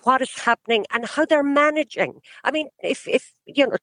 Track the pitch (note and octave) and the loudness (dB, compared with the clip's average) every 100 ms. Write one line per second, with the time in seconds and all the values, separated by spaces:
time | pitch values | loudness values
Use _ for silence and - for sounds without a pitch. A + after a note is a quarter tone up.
0 | A#3+ C4 B3+ - - A#3 - A3+ - A3+ | 0 2 0 -4 -2 -2 0 -2 -2 -6
1 | A3+ - D#4 D4+ C#4+ C#4+ D4+ D4+ C4 - | -4 -2 2 2 2 2 2 0 -4 -4
2 | C#3+ - - - - D#4 D4+ _ - - | -4 -6 -20 -8 -4 -4 -6 _ -6 -6
3 | - C4 - _ - C#4+ B3+ - | -2 -2 -4 _ -6 0 0 0